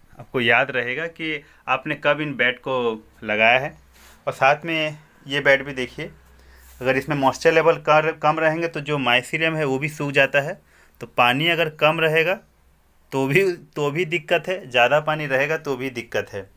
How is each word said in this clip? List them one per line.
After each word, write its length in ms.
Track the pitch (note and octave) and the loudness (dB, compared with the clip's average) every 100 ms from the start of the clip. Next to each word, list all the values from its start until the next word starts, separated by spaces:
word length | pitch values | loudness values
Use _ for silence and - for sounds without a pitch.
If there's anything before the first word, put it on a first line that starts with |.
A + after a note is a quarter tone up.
| _ - | _ -20
आपको 200 | - C3 | -8 -2
याद 300 | A#2 A#2+ C3+ | 2 2 2
रहेगा 360 | B2+ A#2+ C3 E3+ | -2 -6 -6 -8
कि 340 | E3 D#3+ D3+ - _ - | -10 -8 -8 -12 _ -4
आपने 260 | C3 D3+ | -4 -4
कब 260 | C#3+ C#3+ D3 | -2 0 0
इन 140 | D3+ B2 | -2 -2
बेड 220 | B2 B2 | -2 -2
को 160 | C#3 B2+ A#2+ A2 - - | -6 -2 -2 -4 -12 -14
लगाया 340 | A2 G#2+ A2+ B2+ | -4 2 4 4
है। 140 | D3 - _ _ - - - | 0 -12 _ _ -20 -10 -8
और 60 | |
साथ 320 | - C3+ D3+ | 0 2 2
में 340 | E3 D#3+ D3+ D3+ _ _ C#3 | -2 -4 -4 -8 _ _ -6
ये 140 | C#3+ | 0
बेड 220 | C#3 C3+ | 4 4
भी 80 | C#3 | 2
देखिए, 380 | C3 A#2+ - D3+ - _ _ - - - - | -8 -8 -8 -14 -16 _ _ -20 -20 -20 -6
अगर 160 | B2+ C3 | 0 0
इसमें 200 | C3+ C#3+ | 0 0
मॉइस्चर 360 | C3+ B2+ E3 | 0 2 2
लेवल 240 | D#3+ D#3+ D3+ | 4 4 2
कर, 320 | D3+ D3+ D#3 | 4 2 2
कम 260 | D#3 D3+ D#3 | 0 0 2
रहेंगे 280 | D#3+ D#3+ E3+ | 0 0 -4
तो 120 | E3 | -6
जो 180 | D3 D3 | -4 -2
माइसीलियम 580 | C3 B2 - D#3 D#3+ D#3 | 2 0 0 -2 -2 0
है 80 | |
वो 140 | C#3+ C3 | -2 -2
भी 100 | D3+ | -4
सूख 220 | D3+ C#3+ | -6 -2
जाता 280 | C#3+ C3+ C#3+ | 2 4 2
है, 200 | C#3+ G#3 _ _ _ - | -2 -10 _ _ _ -18
तो 60 | A#2 | -8
पानी 400 | - A#2+ C3 E3+ | 2 2 2 0
अगर 200 | E3 D#3+ | 0 -2
कम 300 | D#3 D3+ E3 | 2 2 2
रहेगा 340 | D#3+ D#3+ D#3+ G#3 _ _ _ _ _ _ - | 2 2 0 -2 _ _ _ _ _ _ -8
तो 140 | C3+ C3+ | -4 2
भी, 260 | E3 G3 | 2 2
तो 380 | F3 - D#3 D3 | -4 -10 -6 -4
भी 140 | D3 E3 | -4 -4
दिक्कत 420 | E3+ - E3+ F3 | -6 -2 -2 -2
है, 220 | F#3+ B2+ | -8 -2
ज़्यादा 300 | B2 B2 D3 | 2 4 2
पानी 260 | D#3 D#3 D3 | 0 -4 -2
रहेगा 300 | C3+ D3 D#3+ | -2 0 -2
तो 180 | C#3+ B2+ | -4 -6
भी 140 | C3 | -6
दिक्कत 420 | A#2+ A2+ A2 G2 | -10 -6 -6 -6
है। 160 | G2+ F#2+ | -10 -14